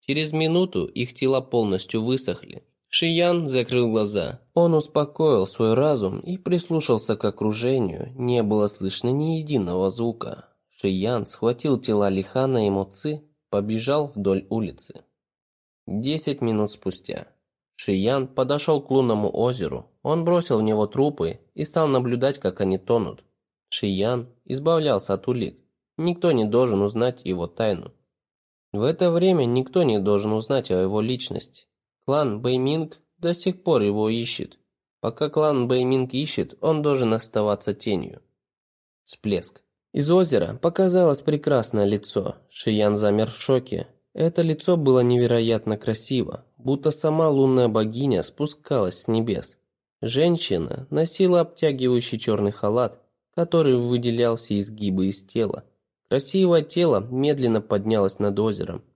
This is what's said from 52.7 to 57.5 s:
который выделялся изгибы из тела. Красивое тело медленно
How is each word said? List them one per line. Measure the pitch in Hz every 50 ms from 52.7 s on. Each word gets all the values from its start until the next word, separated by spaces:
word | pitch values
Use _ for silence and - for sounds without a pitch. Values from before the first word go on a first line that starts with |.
| 107 120 123 110 - - _ _ _ _ _ _ _
который | - 170 170 - 170 160 143 127
выделялся | 123 120 120 123 123 120 120 117 117 120 117 117 113 - - 107 101
изгибы | 101 107 110 107 104 101 95 95 92 98
из | 98 - -
тела. | _ - 120 113 101 - - - _ _ _ _ _ _ _ _ _
Красивое | - 135 135 - - 190 190 180 170 160 151
тело | - - 175 175 170 127 98 104 117
медленно | 127 127 135 147 147 139 131 117